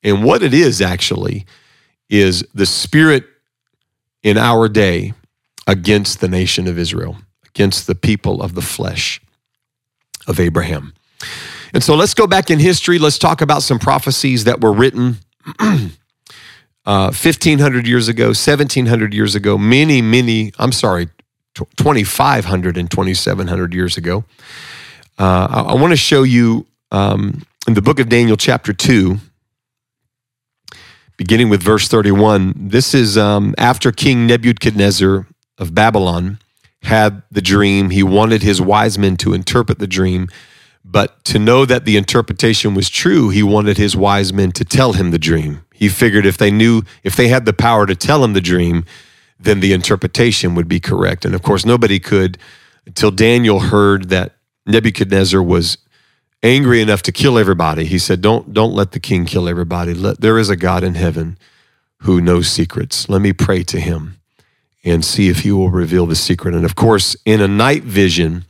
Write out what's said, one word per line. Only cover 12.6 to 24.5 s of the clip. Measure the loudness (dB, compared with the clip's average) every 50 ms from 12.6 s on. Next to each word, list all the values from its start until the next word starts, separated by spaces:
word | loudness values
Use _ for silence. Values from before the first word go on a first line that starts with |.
| 4 2 2 0 0 0 0 2
Let's | 2 0 0 0
talk | 0 0 0 0
about | 0 0 0 -2
some | 0 -2 -2 -2
prophecies | 0 0 0 0 0 -4 -4 -2 -2 -2 -2 0 0
that | -2 -2 2
were | 2 2
written, | 4 4 2 2 2 0 -2 -2 -4 -6 -12 _ _ _ _ -20 -8 -2
<clears throat> | 0 0 0 0 -2 -4 -10 _ _ _ _ _ _ _ -20 -20 -20 -20 -20 _ _ _ _ _ _
uh, | -2 0 0 0 -2
fifteen | -4 0 0 0 0 2 0 2 2 4
hundred | 2 2 0 0 -2
years | 0 0 0 0 -2
ago, | -2 0 0 0
seventeen | 0 0 0 0 2 0 0 -2 0 -2 0
hundred | 0 0 0 0 -2 -2
years | -2 -2 0 -2
ago, | -2 0 0 0 0
many, | 2 2 2 2 4 2 2 2
many, | 2 2 2 2 2 0 0 -2 -2 -6 -6 -4
I'm | -4 -4
sorry, | -2 0 -2 -2 0 -2 -4 -6 _ _ _ _ _ _ _ _ _
tw-, | -14 -14 _ _
twenty-five | -2 0 0 2 0 0 -2 0 0 0 2 2 0 -2
hundred | -2 -4 -2 -2 -4 -4 -4
and | -6 -6
twenty-seven | -4 -4 -4 -2 -4 -4 -4 -4 -4 -4 -4 -6
hundred | -4 -4 -4 -4 -4
years | -4 -4 -4 -4 -6
ago. | -6 -6 -6 -6 -6 _ _ _ -20 -20